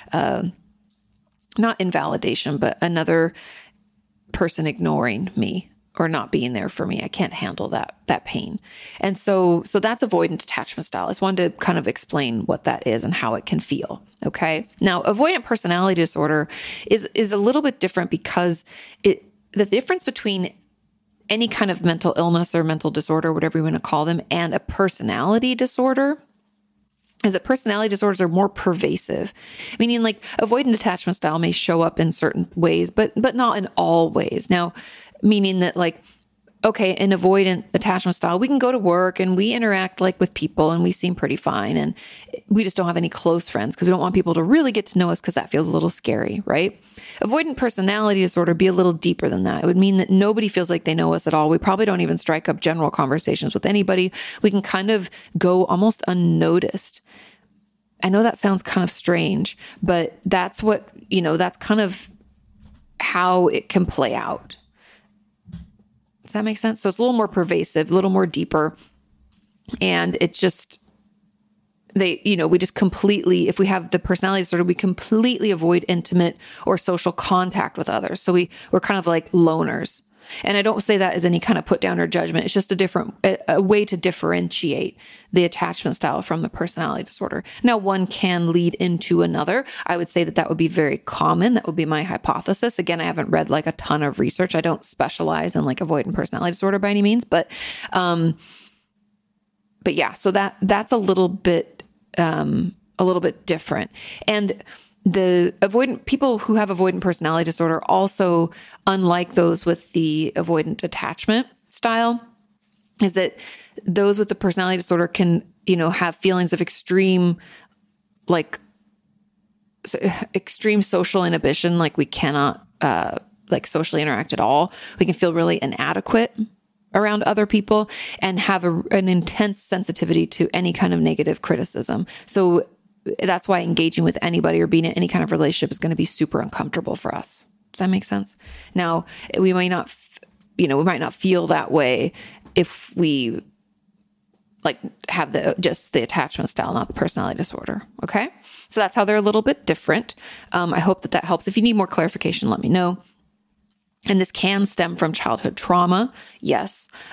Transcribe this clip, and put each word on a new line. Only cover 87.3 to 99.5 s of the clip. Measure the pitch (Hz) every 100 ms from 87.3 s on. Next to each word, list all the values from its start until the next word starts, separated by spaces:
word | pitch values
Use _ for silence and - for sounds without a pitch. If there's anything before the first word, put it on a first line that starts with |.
| - - -
Now, | 247 226
one | 196 190 185
can | - 190 175 170
lead | 170 170 -
into | 180 170 - 170
another. | 170 165 160 226 269 - -
I | 175
would | 175
say | 175
that | 160 -
that | 160
would | 160
be | 165
very | 170 147 139
common. | - - 156 165 208
That | 233 -
would | 165
be |
my | 156 156
hypothesis. | 180 - - - - 190 233 -
Again, | 170 165
I |
haven't | 165 170 -
read, | 160 151
like, | 147 160
a |
ton | - - 147
of | 147 131
research. | 123 - 180
I | 165
don't | 170 160
specialize | - - 123 - 165 160 170
in, | - 147
like, | 131
avoidant | 160 151 -
personality | - - - 175
disorder | 175 196 196
by | 202
any | 208
means, | 202 233
but, | 226 170 160 - - - -
um, | - 180 170 165 160 - - - _ _ _ _ _ _ _ _